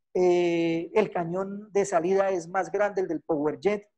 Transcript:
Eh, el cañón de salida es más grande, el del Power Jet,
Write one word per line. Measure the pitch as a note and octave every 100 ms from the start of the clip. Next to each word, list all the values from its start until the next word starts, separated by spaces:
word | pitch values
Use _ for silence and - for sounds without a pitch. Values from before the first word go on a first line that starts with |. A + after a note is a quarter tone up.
| _
Eh, | F#3 F3+ F3 F3 E3+ E3 E3 F3+
el | A3 G3+
cañón | F3+ E3 F#3 G3 G3+ G#3+
de | F#3+
salida | F#3+ E3+ F3 F#3+ G3
es | F#3 E3
más | F#3+ E3
grande, | G3+ G3+ G3
el | F3+
del | D#3
Power | - D#3 D3+ C3+
Jet, | F3+ G#3 -